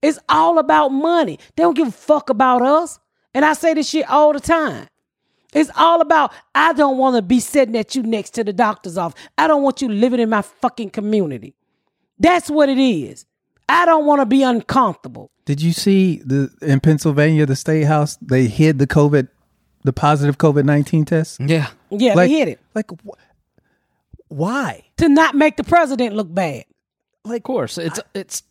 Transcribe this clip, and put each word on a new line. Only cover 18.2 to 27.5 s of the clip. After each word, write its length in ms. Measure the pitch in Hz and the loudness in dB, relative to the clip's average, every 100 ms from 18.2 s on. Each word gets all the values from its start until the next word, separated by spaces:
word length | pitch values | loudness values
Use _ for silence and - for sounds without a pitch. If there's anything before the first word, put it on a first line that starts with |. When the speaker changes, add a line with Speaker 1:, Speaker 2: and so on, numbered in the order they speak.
Speaker 2:
they 240 | - 131 123 | -2 0 0
hid 320 | 104 156 143 | 2 2 2
the 60 | 135 | 0
covid, 440 | - 147 143 131 _ _ _ _ _ | 2 2 2 -2 _ _ _ _ _
the 100 | 139 | -6
positive 440 | 127 147 151 143 139 | -2 0 0 0 0
covid 280 | 160 147 139 | 0 2 2
nineteen 380 | 147 143 160 151 | 0 0 0 0
test? 340 | 165 156 - | -2 -4 -8
Speaker 3:
Yeah. 280 | 139 165 139 - _ | -2 -2 -2 -10 _
Speaker 1:
Yeah, 240 | 202 240 196 | -2 2 4
Speaker 2:
Like, 140 | 180 | 4
Speaker 1:
they 80 | 311 | 2
hid 100 | 233 | -2
it. 100 | 117 _ - | -6 _ -10
Speaker 2:
like, 160 | 220 | -10
wh-, 260 | 170 - - _ _ _ _ _ _ _ _ _ - _ | -14 -20 -20 _ _ _ _ _ _ _ _ _ -20 _
why? 560 | 143 170 254 226 101 _ - | -8 -4 -4 -6 -8 _ -2
Speaker 1:
To 120 | 330 | 2
not 260 | 277 320 277 | 4 4 2
make 220 | 302 302 | 0 0
the 60 | |
president 520 | - 339 311 254 240 208 | 0 2 2 -2 -4 -4
look 180 | 190 | -6
bad. 320 | 170 175 131 - _ _ _ _ _ | -4 -6 -6 -16 _ _ _ _ _
Speaker 2:
Like, 180 | 214 233 | -12 -12
Speaker 3:
Of 20 | |
course, 340 | - | -6